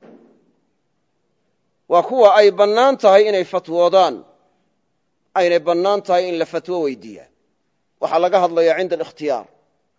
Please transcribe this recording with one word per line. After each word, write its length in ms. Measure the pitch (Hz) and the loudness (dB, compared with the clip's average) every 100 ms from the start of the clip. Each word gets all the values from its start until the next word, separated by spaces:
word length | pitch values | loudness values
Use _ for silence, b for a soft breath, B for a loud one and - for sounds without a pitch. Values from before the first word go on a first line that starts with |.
| - - _ _ _ _ _ _ _ _ _ _ _ _ _ _ _ _ - | -20 -20 _ _ _ _ _ _ _ _ _ _ _ _ _ _ _ _ -2
waa 120 | 170 | 0
kuwa 260 | 214 254 208 | 0 2 4
ay 140 | 202 208 | 6 4
bannaan 440 | 185 202 220 262 269 | 2 0 2 0 2
tahay 260 | 208 196 214 | 4 4 2
inay 180 | 196 | -2
fatwoodaan, 680 | 175 185 156 170 175 165 170 110 - _ _ _ _ _ _ _ _ _ _ | -4 -8 -6 -2 0 2 0 -2 -16 _ _ _ _ _ _ _ _ _ _
aynay 240 | 190 175 170 | -2 0 0
bannaan 420 | 156 170 190 202 | 0 -2 0 -2
tahay 220 | 202 180 185 | -2 -2 -2
in 80 | 170 | -4
la 80 | 160 | -6
fatwo 300 | 165 180 180 | -8 -8 -6
weydiiyaa. 460 | 147 120 110 92 - _ _ _ _ _ _ - | -6 -8 -16 -20 -20 _ _ _ _ _ _ -10
Waxaa 160 | 147 160 | -4 -2
laga 200 | 180 190 | 0 0
hadlayaa 380 | 175 165 165 160 | 0 0 0 0
cinda 180 | 185 170 | -4 -6
alikhtiyaar, 500 | 156 - 151 120 92 _ _ _ _ | -8 -10 -6 -6 -8 _ _ _ _